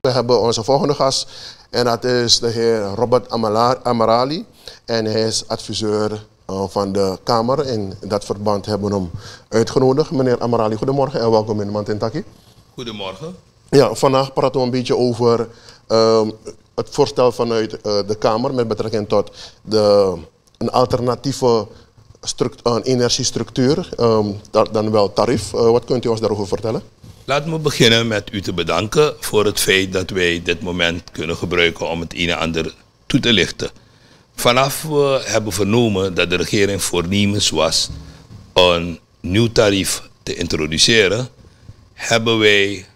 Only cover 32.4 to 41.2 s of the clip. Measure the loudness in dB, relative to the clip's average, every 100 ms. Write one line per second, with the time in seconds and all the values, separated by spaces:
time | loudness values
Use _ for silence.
32.4 | -2 -2 -4 -8 _ _ _ -2 2 2
33.4 | 0 -4 -10 -12 _ _ _ _ _ -2
34.4 | 2 2 2 -2 -2 0 2 0 0 -2
35.4 | -2 -4 0 2 2 2 -2 -2 0 0
36.4 | -2 0 0 0 -2 -2 0 0 0 0
37.4 | -2 0 0 0 -4 -8 -16 -20 -20 -20
38.4 | -4 4 4 4 -2 -8 _ _ -2 0
39.4 | 2 2 2 2 0 -4 -10 _ -12 -8
40.4 | -4 -4 -4 0 4 6 4 2